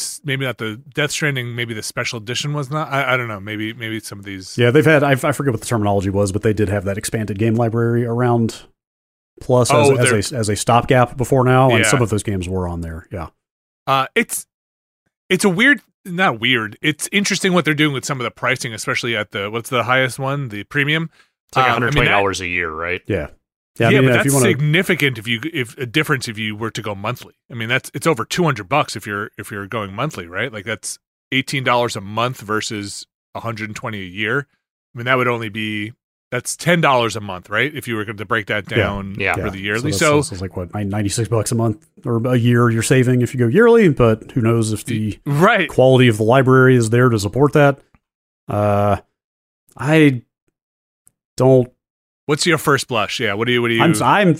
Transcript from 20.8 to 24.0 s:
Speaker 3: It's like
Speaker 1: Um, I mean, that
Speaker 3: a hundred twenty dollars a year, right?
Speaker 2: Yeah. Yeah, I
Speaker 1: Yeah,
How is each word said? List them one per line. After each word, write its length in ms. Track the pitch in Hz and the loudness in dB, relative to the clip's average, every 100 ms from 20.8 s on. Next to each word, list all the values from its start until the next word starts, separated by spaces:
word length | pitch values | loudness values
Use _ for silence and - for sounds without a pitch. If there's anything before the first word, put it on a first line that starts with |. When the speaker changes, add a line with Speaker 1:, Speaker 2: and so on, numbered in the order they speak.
| 143 156 165 _ _ _ _ | 0 -2 -4 _ _ _ _
Speaker 3:
It's 80 | 131 | 0
like 80 | 127 | 2
Speaker 1:
Um, 20 | |
I 0 | |
mean, 0 | |
that 0 | |
Speaker 3:
a 20 | 120 120 | 2 0
hundred 60 | |
twenty 160 | 147 120 | 2 2
dollars 320 | 101 98 92 | 2 0 -2
a 60 | 90 | -4
year, 220 | 90 85 | -4 -4
right? 300 | 78 85 92 - | -4 -6 -6 -4
Speaker 2:
Yeah. 220 | 95 76 - _ _ _ - | -6 -6 -14 _ _ _ -2
Yeah, 80 | 117 | 2
I 40 | |
Speaker 1:
Yeah, 100 | 135 | 4